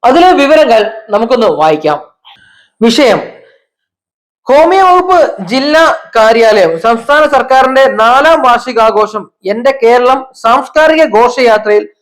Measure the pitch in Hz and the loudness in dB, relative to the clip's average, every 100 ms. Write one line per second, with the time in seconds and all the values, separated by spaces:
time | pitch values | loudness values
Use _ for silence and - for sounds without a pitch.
0 | 240 294 359 294 277 311 277 226 202 - | 2 2 2 2 0 0 2 0 -2 -10
1 | - 208 226 247 214 147 156 151 151 147 | -6 -6 -2 -2 -2 0 -2 -2 -2 -6
2 | - _ - - _ _ _ _ 226 226 | -8 _ -20 -20 _ _ _ _ -2 2
3 | 269 175 - - _ _ _ _ _ _ | 0 0 -6 -18 _ _ _ _ _ _
4 | _ _ _ _ - 277 339 381 370 359 | _ _ _ _ 0 2 2 2 2 2
5 | 359 359 302 - 180 254 285 311 320 247 | 2 0 0 -4 -6 -4 -2 0 0 -2
6 | - 233 220 226 226 214 170 165 226 233 | -6 0 0 2 2 2 0 -2 -2 -4
7 | - 285 302 285 - 262 262 262 269 208 | 0 0 2 -2 0 0 2 2 0 0
8 | 226 254 302 320 262 240 254 226 220 208 | 0 2 2 2 0 -2 -2 -2 0 0
9 | 208 214 185 _ 190 214 254 269 233 247 | -4 -6 -14 _ -8 -4 -4 -2 0 2
10 | 247 277 - - 170 269 262 302 311 320 | 0 -2 -6 -6 -2 -2 -2 0 0 2
11 | 302 208 247 247 247 214 214 208 208 _ | 0 2 0 0 0 0 0 -2 -2 _